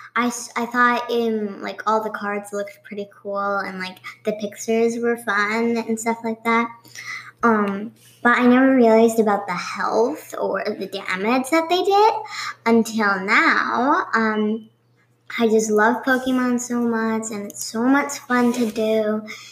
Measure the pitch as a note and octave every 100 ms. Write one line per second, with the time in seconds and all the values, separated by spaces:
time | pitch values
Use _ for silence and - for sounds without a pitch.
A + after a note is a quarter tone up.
0 | - A3+ A#3+ - - A#3 A#3 B3 A#3+ A#3+
1 | A3 A#3 A3+ A3 G#3 G3 G#3 G3 G#3+ A3
2 | G#3+ G#3 G3+ G#3 G3+ G3+ G3+ - - G3+
3 | G3+ - G3+ G3+ G3+ G3 F#3+ F#3 F#3 -
4 | - - G#3+ G#3 G#3 - A3+ A3+ A#3 A#3
5 | A#3 A#3 A3+ G3+ G#3 A3+ A#3 A#3 A3+ A3+
6 | A#3 G#3+ A3+ A3+ A#3 A3+ B3 - - -
7 | - - - - A#3 G#3+ G3+ G3 A3 -
8 | - _ A#3+ A#3 B3 B3 C4+ C4 A3+ A3+
9 | A3+ A3+ G#3+ G3+ - F3 - G#3 - A3
10 | B3+ D#4 - - G3 F#3+ G#3+ - F#3+ G3
11 | F#3+ F#3 G#3+ C4 B3+ E4 D#4+ F4+ F#4+ G4+
12 | A4 - - - - - A3+ A#3 A3 A3
13 | G3+ F#3+ F#3+ B3 D#4+ G#3+ - A3+ C4 F4
14 | - A3+ A3 G#3+ G#3+ A3 - _ _ _
15 | _ _ - - A3+ A3 G#3+ G#3 A3 A#3+
16 | C4+ B3+ B3+ B3+ B3 A#3+ - A#3+ A#3 A3+
17 | A3+ A3 A3 G3+ G3+ - - A3+ B3+ C#4
18 | C#4+ - - B3 A#3+ B3 A3 A3 A3 A3
19 | G#3+ G#3+ G#3+ - -